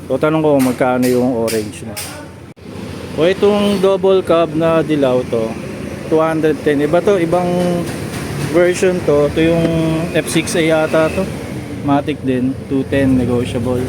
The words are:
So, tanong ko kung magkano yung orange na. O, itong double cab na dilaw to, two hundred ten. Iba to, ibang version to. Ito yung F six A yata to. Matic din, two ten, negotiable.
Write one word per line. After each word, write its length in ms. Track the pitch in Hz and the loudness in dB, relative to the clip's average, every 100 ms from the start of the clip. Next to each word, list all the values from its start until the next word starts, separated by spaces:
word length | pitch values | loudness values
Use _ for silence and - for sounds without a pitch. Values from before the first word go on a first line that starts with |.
So, 160 | 147 131 | -4 0
tanong 240 | 151 160 | 0 2
ko 160 | 151 139 | 2 4
kung 80 | 127 | 2
magkano 400 | 123 127 127 127 | 2 0 2 2
yung 320 | 123 123 120 | 2 2 0
orange 480 | 113 113 107 - 113 | 0 -2 -4 -10 -12
na. 80 | 101 - - - - - - - - - - - - | -10 -12 -14 -16 -18 -20 -18 -16 -12 -12 -12 -8 0
O, 80 | |
itong 560 | 165 190 202 208 202 202 | 0 4 2 4 2 2
double 400 | 190 190 190 190 | 2 2 2 2
cab 320 | 185 165 160 | 2 2 2
na 320 | 151 165 165 | 0 2 2
dilaw 400 | 151 147 135 127 123 | 0 2 2 2 0
to, 160 | 117 113 113 - - - - - | -2 -2 -6 -10 -10 -10 -10 0
two 80 | 160 | 2
hundred 400 | 160 160 156 139 | 2 2 0 0
ten. 240 | 151 143 | 0 0
Iba 160 | 151 175 | 2 2
to, 160 | 175 196 | 2 2
ibang 320 | 165 175 180 180 180 175 165 - - - - - - | 2 0 0 0 0 -2 -4 -6 -8 -8 -6 -4 0
version 480 | 165 180 180 185 180 - | 2 2 2 0 2 2
to. 240 | 147 143 | 2 2
Ito 80 | 165 | 2
yung 240 | 165 165 165 165 160 160 170 | 2 2 2 0 0 -2 0
F 160 | 160 - | -2 0
six 240 | 165 156 | -2 -2
A 80 | 190 | 0
yata 480 | 160 160 156 160 156 190 | 2 2 2 2 2 0
to. 80 | 190 - - - - - 143 | -4 -6 -8 -10 -10 -6 0
Matic 320 | 143 143 135 131 | 0 0 -4 -2
din, 240 | 127 131 131 - | 0 -2 -4 -4
two 160 | 135 131 | -4 0
ten, 240 | 139 135 127 | 0 2 2
negotiable. 640 | 123 120 123 127 123 123 | 2 0 0 -2 -2 -2